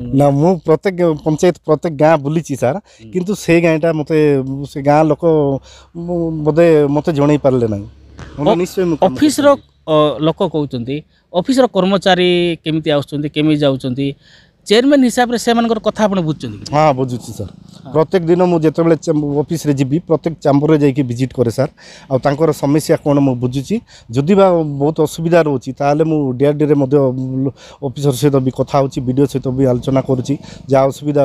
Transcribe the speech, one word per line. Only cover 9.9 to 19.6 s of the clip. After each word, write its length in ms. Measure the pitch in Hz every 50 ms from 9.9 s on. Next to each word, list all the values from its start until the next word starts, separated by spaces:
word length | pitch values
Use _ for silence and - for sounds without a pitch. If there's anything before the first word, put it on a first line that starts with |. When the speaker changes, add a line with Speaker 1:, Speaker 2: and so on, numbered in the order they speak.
| 156 151 151 151 131 110 151
Speaker 2:
ଲୋକ 140 | 160 160 - 202 170
କହୁଛନ୍ତି, 480 | - 156 147 139 - 123 117 120 139 151 - _ _ _ _ _ -
ଅଫିସର 320 | 180 180 - 262 254 247
କର୍ମଚାରୀ 640 | 214 - 196 180 190 202 190 - 196 180 180 180 180 175 175 175 175 165 160 _
କେମିତି 240 | 160 156 160 156 160
ଆସୁଛନ୍ତି, 380 | 147 143 135 - 151 143 147 147
କେମିତି 300 | - 151 151 156 156 147
ଯାଉଛନ୍ତି, 460 | 147 139 135 131 - 135 123 131 139 139 139 - _ _ _ _ _ _ _ _ _
ଚେୟାରମ୍ୟାନ 360 | - 202 233 254 277 294 277 254
ହିସାବରେ 360 | 240 - - 247 233 247 220
ସେମାନଙ୍କର 420 | - 240 233 233 233 226 226 220 -
କଥା 180 | 214 - - 220
ଆପଣ 140 | 196 196 190 170
ବୁଝୁଛନ୍ତି 360 | 156 151 - - 120 104 98
କି? 80 | 101 -
Speaker 1:
ହଁ, 200 | 135 147 156 156 135
ବୁଝୁଛି 360 | 127 131 127 123 117 - - 107
ସାର୍। 160 | - 104 90
Speaker 2:
ହଁ। 420 | - - - - - - - 139 127
Speaker 1:
ପ୍ରତ୍ୟେକ 300 | 151 156 - - 190 170
ଦିନ 200 | 160 175 175 180
ମୁଁ 120 | 180 175 165
ଯେତେବେଳେ 360 | 151 156 139 - 165 165 165
ଚାମ୍-, 280 | 151 - 175 156 151 147 143 143 143 151
ଅଫିସରେ 300 | - 170 151